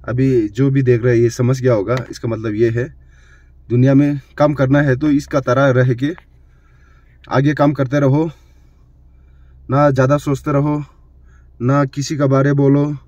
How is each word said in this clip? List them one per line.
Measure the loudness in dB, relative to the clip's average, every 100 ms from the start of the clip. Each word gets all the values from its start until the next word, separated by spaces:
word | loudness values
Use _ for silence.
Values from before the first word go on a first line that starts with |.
| -6
अभी | -2 0 0 -2
जो | -2 0
भी | 0
देख | 2 2
रहा | 2
है | 2
ये | 0
समझ | 0 -2 0
गया | 0
होगा, | 0 -2 -6 -6
इसका | -10 -8
मतलब | -6 -6 0
ये | 0
है, | 0 -8 -12 -20 _ _ -20 _ -20 -4
दुनिया | 0 4
में | 4 2 -2 -10 -2
काम | -2
करना | 0 0 2
है | 2 0
तो | 0
इसका | -2 -2 -4
तरह | 0 2 2
रह | 2 0
के | 0 -4 -6 _ _ _ _ _ _ _ -20 _ _ -6
आगे | -2 0
काम | 0 0
करते | 0 -2 0
रहो, | 0 0 -2 -8 _ -20 -20 _ _ _ -20 -20 -20 -20 -20 -20 -4
ना | 0 2
ज़्यादा | 2 0 0
सोचते | -2 -6 -2
रहो, | -2 -2 -4 -8 _ -20 -20 -20 -20 -20 _
ना | -2 0 -2
किसी | -4 -8 -2
का | 0
बारे | 2 2
बोलो | 2 2 2 0 -6